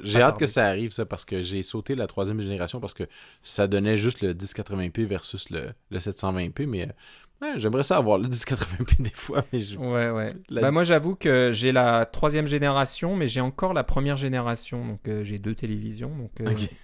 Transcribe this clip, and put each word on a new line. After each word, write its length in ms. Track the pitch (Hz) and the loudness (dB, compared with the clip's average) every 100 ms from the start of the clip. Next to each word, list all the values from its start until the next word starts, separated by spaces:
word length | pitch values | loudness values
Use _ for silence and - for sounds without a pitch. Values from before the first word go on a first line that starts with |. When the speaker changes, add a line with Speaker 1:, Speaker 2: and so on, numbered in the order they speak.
Speaker 1:
j'ai 160 | 101 110 | 2 6
Speaker 2:
pas 60 | 127 | 6
Speaker 1:
hâte 100 | - | 4
que 40 | |
Speaker 2:
tarder. 60 | 143 | 2
Speaker 1:
ça 160 | 131 104 | 4 4
arrive, 240 | 95 113 | 2 -2
ça, 140 | - 104 | -4 -6
parce 200 | 104 - | -6 -6
que 160 | 95 | -4
j'ai 220 | 90 98 | -2 -4
sauté 320 | 95 110 104 135 | -4 -6 -4 -4
la 100 | 101 | -4
troisième 360 | - 98 107 | -2 -2 -2
génération 380 | 98 98 87 131 | -4 -4 -4 -6
parce 140 | 82 | -8
que 100 | - 87 - - _ | -8 -10 -10 -20 _
ça 260 | - - 101 | -6 0 2
donnait 300 | 101 101 107 | 4 4 2
juste 240 | 110 127 | 2 0
le 120 | 98 87 | -2 -2
dix 180 | 98 | -6
quatre-vingts 380 | - 101 98 87 | -8 -6 -4 -4
P 140 | 113 110 | -2 -2
versus 440 | 98 - 98 - | -2 -6 -10 -8
le, 220 | 87 62 - - | -8 -8 -12 -10
le 100 | 95 | -8
sept 180 | 95 95 | -6 -4
cent 120 | 95 | -2
vingt 180 | 92 87 | -2 -2
P, 160 | 80 143 | -4 -4
mais, 160 | 101 | -4
euh, 80 | 85 - - - - - | -6 -10 -20 -20 -20 -10
ouais, 120 | 294 254 | -6 -2
j'aimerais 220 | 107 123 | 0 2
ça 140 | 131 180 | 2 4
avoir 220 | 110 98 | 4 4
le 80 | 123 | 2
dix 180 | 120 - | -2 -2
quatre-vingts 400 | 131 - 87 123 | -2 -2 -2 4
P 100 | - | 4
<laughs> 40 | |
des 100 | 117 | 4
fois, 340 | - - 139 - | -4 -4 -2 -2
mais 100 | 127 | -2
je, 180 | 98 98 | -4 -6
Speaker 2:
Ouais, 320 | 127 120 117 | -2 0 0
ouais. 240 | 113 107 95 - | 0 -4 -8 -6
Speaker 1:
la 120 | 117 | 0
Speaker 2:
Bah, 80 | 123 | 2
moi, 140 | 156 | 4
j'avoue 320 | 175 160 156 190 | 4 4 2 0
que 360 | 160 127 123 | 4 4 4
j'ai 200 | 110 123 | 2 2
la 340 | 127 123 117 117 | 4 6 4 2
troisième 400 | - 151 151 151 | 2 2 2 0
génération, 680 | 147 143 139 135 - 170 196 | 2 2 2 2 0 -2 0
mais 100 | 139 | 0
j'ai 140 | 123 | 0
encore 320 | 127 - 185 | -2 0 0
la 100 | 165 | 0
première 340 | 123 - 143 139 | 2 2 2 0
génération. 680 | 135 127 120 117 - 120 120 | 0 0 0 -2 -4 -8 -6
Donc, 220 | 101 - | -8 -6
euh, 160 | 107 | -4
j'ai 160 | 104 104 | -4 -4
deux 160 | 104 113 | -4 -4
télévisions. 600 | 113 107 110 107 123 151 | -4 -4 -6 -8 -8 -8
Donc, 260 | 117 - | -10 -6
euh, 100 | 107 | -2
Speaker 1:
Ok. 180 | 107 104 - | 0 -2 -4